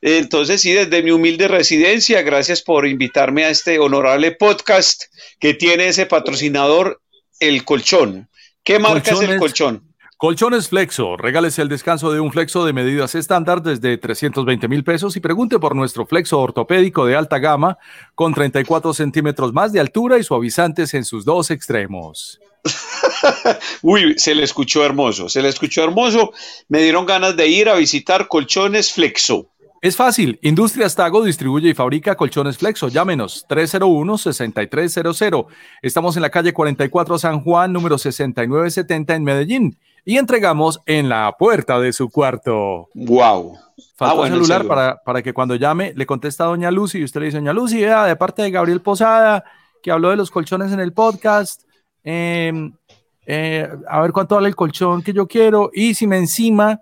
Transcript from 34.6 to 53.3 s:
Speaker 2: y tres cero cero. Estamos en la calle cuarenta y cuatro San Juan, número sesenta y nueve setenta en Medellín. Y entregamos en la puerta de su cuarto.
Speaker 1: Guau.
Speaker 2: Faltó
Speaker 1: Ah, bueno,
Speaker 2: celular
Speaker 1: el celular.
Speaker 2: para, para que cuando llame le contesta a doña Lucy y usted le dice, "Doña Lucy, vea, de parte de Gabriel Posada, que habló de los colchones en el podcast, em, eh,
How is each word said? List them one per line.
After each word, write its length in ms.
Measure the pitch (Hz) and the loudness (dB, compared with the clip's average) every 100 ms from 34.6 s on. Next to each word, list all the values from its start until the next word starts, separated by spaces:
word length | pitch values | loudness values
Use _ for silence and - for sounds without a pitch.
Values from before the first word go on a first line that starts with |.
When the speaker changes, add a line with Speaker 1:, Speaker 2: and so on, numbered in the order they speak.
Speaker 2:
y 60 | 104 | -4
tres 240 | 143 170 | -2 -2
cero 200 | 170 165 | -2 -4
cero. 340 | 170 214 160 - - - - | 0 0 0 -4 -12 -20 -8
Estamos 360 | 131 170 165 170 | -4 -2 -2 0
en 40 | |
la 80 | 151 | -2
calle 220 | 175 170 | 0 0
cuarenta 320 | 170 151 139 | 0 -2 0
y 60 | 139 | -2
cuatro 280 | 175 170 170 | 0 -2 -2
San 220 | 170 156 | -2 -4
Juan, 300 | 147 170 185 | 0 2 2
número 260 | 180 170 143 | 0 0 -2
sesenta 460 | 143 123 139 123 | -2 -4 -6 -2
y 40 | 117 | -2
nueve 200 | 143 170 | 0 0
setenta 440 | 165 175 160 151 160 | -2 -4 -4 -2 -2
en 80 | |
Medellín. 560 | 147 139 151 254 196 - _ _ | 0 0 0 0 0 -2 _ _
Y 140 | - 240 | -2 0
entregamos 640 | 254 247 196 151 156 156 - | 2 2 2 2 0 -2 -2
en 220 | 156 139 | 0 0
la 260 | 113 107 - | 0 -2 0
puerta 400 | 202 214 - 127 | 2 2 0 0
de 140 | 127 | 0
su 160 | 120 127 | -2 -4
cuarto. 800 | - 139 123 - 113 101 90 85 | 0 0 0 -4 -2 -2 -6 -10
Speaker 1:
Guau. 600 | - 113 123 120 98 87 - _ _ - _ | -14 0 4 6 4 -2 -14 _ _ -20 _
Speaker 2:
Faltó 40 | |
Speaker 1:
Ah, 140 | 131 160 | 0 2
bueno, 200 | 151 175 | 2 2
Speaker 2:
celular 260 | 170 180 | 2 2
Speaker 1:
el 0 | |
celular. 40 | 202 | 2
Speaker 2:
para, 340 | 147 131 - - | 0 0 -2 -4
para 160 | 123 | -4
que 100 | 127 | -4
cuando 220 | 123 127 123 | -4 -2 0
llame 380 | 139 160 196 139 | 0 0 -4 -6
le 100 | 135 | -6
contesta 380 | 139 147 143 | -4 -6 -4
a 40 | 170 | -2
doña 240 | 170 175 | -2 -2
Lucy 260 | 180 202 190 | -2 -2 -4
y 60 | 143 | -6
usted 160 | - | -6
le 60 | 151 | -6
dice, 100 | 147 | -4
"Doña 160 | 147 | -4
Lucy, 260 | 180 247 220 | -2 -2 0
vea, 240 | 208 220 202 | 2 2 2
de 120 | 160 | 0
parte 240 | 185 - | -2 -2
de 100 | 208 | -4
Gabriel 300 | 185 170 175 | -2 0 -2
Posada, 640 | 175 196 220 226 220 208 - _ _ _ | -2 0 2 4 4 2 -2 _ _ _
que 100 | - | -4
habló 180 | 160 170 | 0 2
de 80 | 202 | 0
los 120 | 190 | 0
colchones 440 | - 156 185 196 | -4 -4 -4 -4
en 80 | 196 | -4
el 100 | 180 | -4
podcast, 680 | 170 226 196 220 208 196 - _ _ _ _ | 0 0 2 0 0 0 -10 _ _ _ _
em, 720 | 147 165 170 170 165 160 156 - _ _ _ _ | -8 -6 -4 -2 -4 -4 -8 -14 _ _ _ _
eh, 400 | - | -8